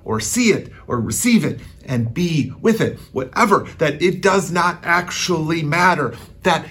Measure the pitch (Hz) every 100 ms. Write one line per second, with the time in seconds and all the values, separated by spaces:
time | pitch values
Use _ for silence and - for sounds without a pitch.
0 | - 110 - 240 226 - - - - 120
1 | 110 - 247 220 - - - - - 123
2 | 113 165 175 156 110 - 226 - 120 -
3 | - - - - 220 185 - - 156 156
4 | 180 185 196 190 - 175 175 170 - 175
5 | 175 - - 165 156 165 147 170 185 170
6 | 120 - - - 185 160 -